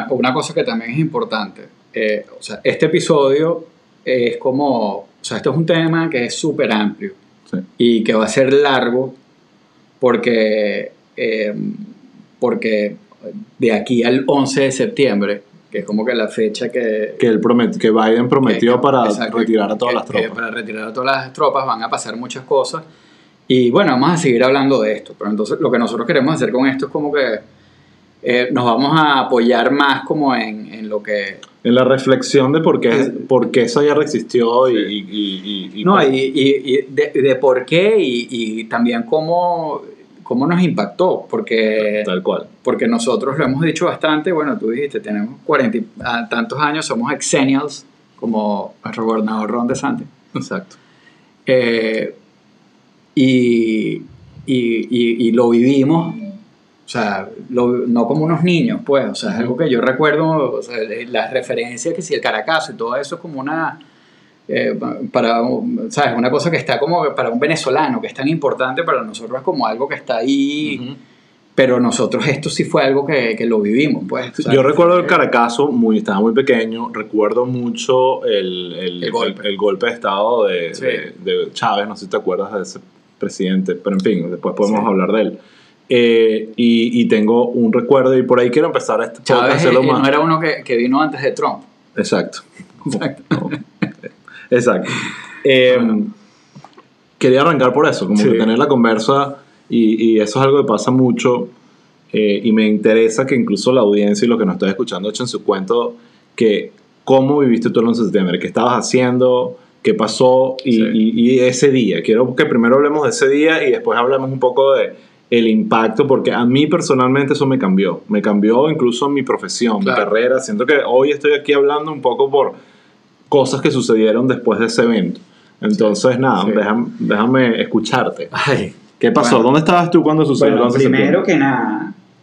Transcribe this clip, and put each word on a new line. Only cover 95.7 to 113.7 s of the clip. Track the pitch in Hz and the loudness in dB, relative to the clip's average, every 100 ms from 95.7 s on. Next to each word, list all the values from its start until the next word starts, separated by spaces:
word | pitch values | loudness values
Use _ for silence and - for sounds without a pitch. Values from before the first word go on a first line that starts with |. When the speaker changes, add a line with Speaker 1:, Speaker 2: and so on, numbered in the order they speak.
| 123 | 4
Speaker 1:
Bueno. | 117 107 104 - _ _ _ - - _ _ _ _ - | 2 0 -4 -10 _ _ _ -20 -20 _ _ _ _ 0
Speaker 2:
quería | 131 131 | 4 4
arrancar | 160 143 127 | 4 4 2
por | 131 156 | 4 2
eso, | - 92 | 0 0
como | 104 | 2
Speaker 1:
Sí. | 127 | 4
Speaker 2:
que | 113 | 2
tener | 110 113 | 2 2
la | 147 | 2
conversa, | 127 117 107 123 139 139 - _ _ - | 4 2 2 2 2 0 -6 _ _ -4
y, | 117 110 110 113 | 2 2 4 4
y | 110 | 4
eso | 104 135 | 2 2
es | 135 | 4
algo | 143 | 4
que | 120 | 2
pasa | 104 - | 0 2
mucho, | 127 127 117 131 123 - - _ _ _ _ _ | 2 2 2 0 0 -4 -14 _ _ _ _ _
eh, | 107 104 101 | 0 0 0
y | 113 | 2
me | 110 110 | 2 2
interesa | 107 113 113 113 123 131 | 2 4 4 4 2 0
que | 131 | 0
incluso | 98 101 127 | 0 0 2
la | 131 | 4
audiencia | 104 104 104 104 120 | 4 4 2 2 0
y | |
los | 117 | 2
que | 98 | 0
nos | 87 | -2
están | 95 | -2
escuchando | 98 123 90 104 | -2 -4 -6 -6
echen | 107 123 | -6 -8
su | 104 | -6
cuento, | - 98 95 117 120 - - _ _ - | -2 -2 0 -2 -2 -8 -20 _ _ 0
que | 110 98 - - _ _ | 2 2 -4 -14 _ _
cómo | - 135 135 147 | 2 4 4 2
viviste | 131 113 117 | 2 2 2
tú | 107 | 2
el | 117 | 2
once | 117 | 2
de | 101 | 0
septiembre, | 98 92 90 | 0 0 -2
qué | - | -4
estabas | - 120 120 - | -2 0 0 0
haciendo, | 127 127 123 127 123 127 - _ _ | 0 2 2 2 2 -2 -8 _ _
qué | - | -2
pasó, | 107 107 - 127 127 131 - | 0 0 2 4 4 2 -2
y, | 131 | 0
Speaker 1:
Sí. | 113 110 | 0 2
Speaker 2:
y, | 110 110 113 120 127 | 2 0 2 2 4
y | |
ese | 127 127 143 | 2 4 4
día. | 131 104 82 | 4 2 0
Quiero | - 110 127 131 | 2 2 2 0
que | - | 0
primero | 120 117 135 | 2 4 4
hablemos | 143 151 | 4 2
de | 131 | 0
ese | 113 135 | 2 2
día | 143 156 160 | 4 4 2
y | 139 | 2